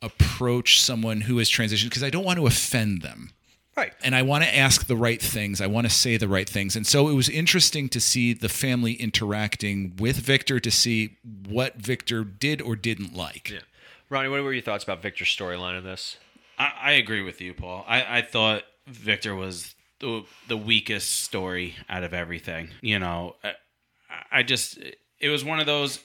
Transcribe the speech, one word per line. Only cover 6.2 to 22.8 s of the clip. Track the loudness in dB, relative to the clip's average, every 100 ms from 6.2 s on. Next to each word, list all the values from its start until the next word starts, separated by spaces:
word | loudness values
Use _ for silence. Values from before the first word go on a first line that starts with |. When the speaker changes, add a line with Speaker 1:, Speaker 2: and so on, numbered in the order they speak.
| 2
Speaker 1:
right | 2 0
things. | -2 -2 0
And | 2
so | 4 6
it |
was | 4 2
interesting | 2 2 6 4 4 -2
to | 0
see | 2 4 2
the | 2 -2
family | 0 0 2 0
interacting | -2 -2 -2 0 -2 -2 -2 -2 -2 -4 -2
with | 0 0
Victor | 2 2 2 -2
to | 2
see | 2 2 2 0 -6 -18 -14 -6
what | -2 -2 -4
Victor | -4 -4 -2 -4
did | -4 -2 -2 -2
or | -4 -4
didn't | -2 -4 -6 -8
like. | -8 -10 -14
Speaker 2:
Yeah. | -14 -18 _ -20 -20 -6
Ronnie, | -4 -2
what | -2
were | -2
your | -4
thoughts | -4 -4
about | -4 -6
Victor's | -8 -4 -2 -2
storyline | -4 -6 -6 -8
in |
this? | -8 -10 -12 -12 _ _ _ -4
Speaker 3:
I, | -4 -2
I | 2
agree | 4 2 -2
with | -4 -8
you, | -10
Paul. | -10 -10 -10 -2
I, | -2 0 -2
I |
thought | 0 2 2 2 -4 _ -20
Victor | -6 -2 -2 -2 -6
was | -6 -10 -14 -18 _ _
the, | -6 -6 -8 -14 -6
the | -4
weakest | 2 2 2 -4 -2 -4
story | -4 -4 -4 -4 -6 -10 -10
out | -8
of | -6
everything. | -6 -6 -8 -8 -10 -10 -8